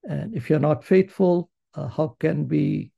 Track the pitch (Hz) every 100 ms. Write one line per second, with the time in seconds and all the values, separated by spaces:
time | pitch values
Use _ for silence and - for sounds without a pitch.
0 | 302 147 175 214 - 151 147 151 - 190
1 | 190 - 185 175 170 _ _ - - -
2 | 156 - 160 151 147 151 147 151 -